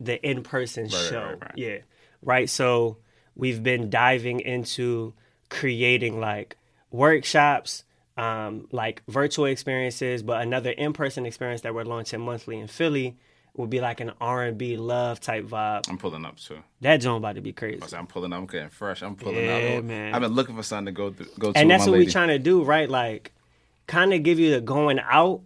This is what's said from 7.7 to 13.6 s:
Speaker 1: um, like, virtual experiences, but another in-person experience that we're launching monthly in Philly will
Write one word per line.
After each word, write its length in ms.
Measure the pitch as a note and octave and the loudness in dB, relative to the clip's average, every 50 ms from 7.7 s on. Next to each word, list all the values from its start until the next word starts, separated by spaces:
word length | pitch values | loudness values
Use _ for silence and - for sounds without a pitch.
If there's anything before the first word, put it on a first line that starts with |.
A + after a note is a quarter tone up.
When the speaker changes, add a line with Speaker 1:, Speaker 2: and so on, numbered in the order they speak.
| - - - _ _ _ _ _ - - | -10 -12 -14 _ _ _ _ _ -8 -4
Speaker 1:
um, 500 | A2+ A2+ A2+ A2 G#2+ G#2 A2 A2 - - | -4 -2 -2 -4 -6 -8 -8 -10 -10 -8
like, 320 | - A#2+ A2 A2+ A2 - _ - | -6 -4 -4 -4 -6 -8 _ -4
virtual 380 | G#2+ C3+ C#3+ D3+ - D#3 D3 | 0 0 0 0 2 2 2
experiences, 760 | C3+ C3 - - C#3 C3 C3 B2+ B2+ A#2+ - C3 B2+ B2 A#2+ | 2 0 -2 -2 -4 -2 -2 -2 -4 -4 -4 -4 -4 -4 -4
but 200 | G#2+ A2+ A#2 A2+ | -2 -2 -2 -2
another 300 | A#2+ A#2 B2 B2+ A#2+ B2+ | -2 -2 -2 -2 -2 -2
in-person 520 | B2 - D3 D3+ D3 - D3 C3+ - B2 B2 | -4 -2 -2 -4 -2 -2 -4 -4 -4 -4 -8
experience 380 | A#2+ A2+ - B2+ B2 A#2+ A#2 | -8 -6 -6 -6 -6 -6 -6
that 120 | - A#2 A2+ | -6 -6 -6
we're 100 | A2+ A2+ | -6 -6
launching 360 | A2+ A#2 A#2 A2 - - A2+ | -6 -8 -8 -8 -8 -8 -8
monthly 380 | A#2 A#2+ A#2+ A2+ - - A2+ G#2+ | -6 -6 -8 -8 -10 -10 -12 -10
in 60 | G#2+ | -12
Philly 500 | G#2+ - - E3+ D#3+ D3 C#3 C3 B2 B2 _ _ _ _ _ _ _ _ | -8 -4 0 0 2 2 0 -2 -4 -8 _ _ _ _ _ _ _ _
will 100 | - | -8